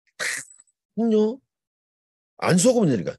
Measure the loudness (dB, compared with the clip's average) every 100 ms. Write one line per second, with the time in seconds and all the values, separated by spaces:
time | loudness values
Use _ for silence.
0 | _ -12 -10 -10 -14 _ _ _ _ -4
1 | 0 0 0 -4 _ _ _ _ _ _
2 | _ _ _ -6 0 2 2 2 2 0
3 | -4